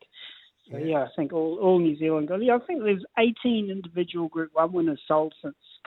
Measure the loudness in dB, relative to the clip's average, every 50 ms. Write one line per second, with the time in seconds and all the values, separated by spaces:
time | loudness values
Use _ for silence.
0 | _ _ _ -20 -20 -20 -20 -20 _ _ _ _ _ -14 -10 -6 -4 -2 0 0
1 | -2 -2 -4 -4 -4 -2 -2 -2 -2 -2 -2 0 4 4 4 6 4 2 2 0
2 | 0 0 0 0 0 -2 -2 -2 2 2 2 2 0 -2 -6 -2 0 0 0 0
3 | -2 -6 0 2 2 2 2 0 -2 0 0 0 -2 -4 -6 -8 -10 -8 -4 -4
4 | -4 -2 -2 -4 -4 -4 -4 -4 -6 -4 0 0 0 2 2 0 0 0 0 -2
5 | -2 0 0 2 0 0 -4 _ -14 -14 -14 _ _ -20 -20 _ -6